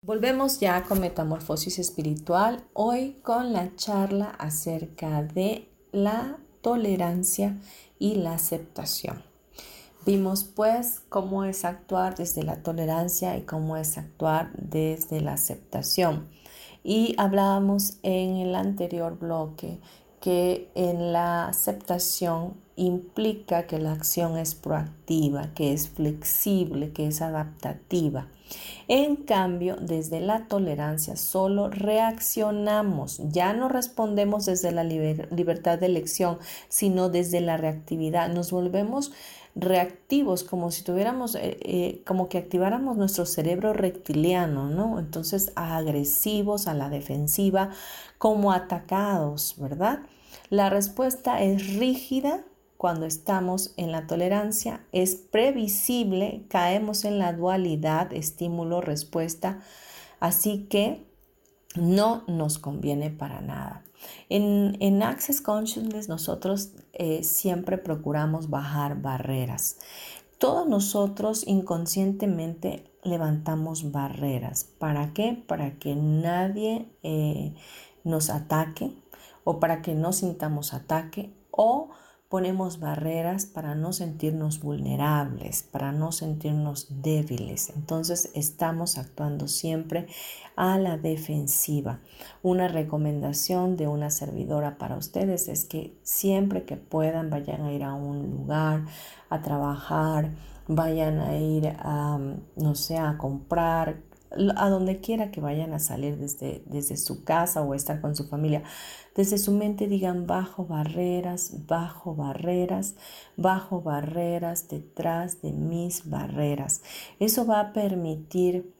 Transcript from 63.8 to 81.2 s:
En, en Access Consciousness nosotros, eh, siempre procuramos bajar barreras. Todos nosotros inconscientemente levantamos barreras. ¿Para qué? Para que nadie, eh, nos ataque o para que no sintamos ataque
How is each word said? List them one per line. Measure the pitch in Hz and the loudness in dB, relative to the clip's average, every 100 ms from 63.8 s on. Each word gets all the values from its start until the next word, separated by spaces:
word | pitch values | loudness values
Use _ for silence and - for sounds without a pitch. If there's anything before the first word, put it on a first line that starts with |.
| - - - - - | -18 -20 -18 -18 0
En, | 202 208 202 202 202 | 2 4 6 4 4
en | 196 196 | 4 6
Access | 220 262 - 285 | 4 0 -2 -2
Consciousness | - 214 214 226 220 214 208 | 0 -2 -2 -4 -4 -4 -6
nosotros, | 165 - - 185 202 202 - - | -6 -4 -4 0 -2 -2 -12 -20
eh, | - 170 160 170 | -4 -2 0 0
siempre | - 196 175 180 190 | 0 0 0 0 -2
procuramos | 190 156 156 147 156 160 160 | -2 -4 0 0 2 0 -2
bajar | 139 143 147 143 143 | -4 -2 -2 -2 -2
barreras. | 135 131 131 135 127 123 - - - - - - - _ | -4 -4 -2 -2 -2 -2 -4 -6 -16 -16 -16 -18 -20 _
Todos | 254 330 339 | 2 2 2
nosotros | 208 202 208 202 202 214 220 - | 2 2 0 0 0 -2 -2 2
inconscientemente | 196 190 170 170 - 196 196 208 170 160 165 - - - _ | 0 2 -2 -2 0 0 2 0 0 -2 -4 -6 -6 -14 _
levantamos | - 170 156 151 156 156 160 160 156 | -2 0 2 0 0 -2 -2 -4 -4
barreras. | 143 139 139 143 131 113 - | -2 -4 -2 -2 -2 -2 -6
¿Para | - _ 156 147 147 | -8 _ -2 0 0
qué? | 156 220 233 - | 0 -2 -2 -4
Para | 160 143 143 | -4 -2 -4
que | 147 143 | -4 0
nadie, | 151 156 170 175 190 202 214 226 226 _ | 2 2 2 2 0 0 -2 -2 -6 _
eh, | 160 156 151 147 147 151 - - - _ 165 | -4 0 0 0 -4 -8 -18 -20 -20 _ -2
nos | 160 156 | 0 0
ataque | 147 151 156 160 160 269 - _ - - - | -2 0 0 0 -4 -8 -8 _ -20 -20 -6
o | - 156 | -2 2
para | 165 160 | 2 2
que | 160 156 | 0 0
no | 160 | 0
sintamos | 190 185 175 156 147 147 | 0 -2 -2 -2 -2 -4
ataque | 127 - 156 160 - | -8 -2 -2 -2 -10